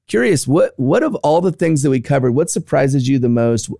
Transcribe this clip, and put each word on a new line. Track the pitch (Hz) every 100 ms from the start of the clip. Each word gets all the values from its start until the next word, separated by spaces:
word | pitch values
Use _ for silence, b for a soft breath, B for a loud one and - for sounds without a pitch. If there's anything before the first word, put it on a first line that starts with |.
| -
curious, | 214 240 156 123
what, | 147 - -
what | 131 170
of | 311 214
all | 147 160
the | 185
things | 160 165 156
that | 143
we | 131
covered, | 120 139 127
what | 123 160
surprises | 170 - 143 139 139 127
you | 135
the | 120
most | 120 117 117 - -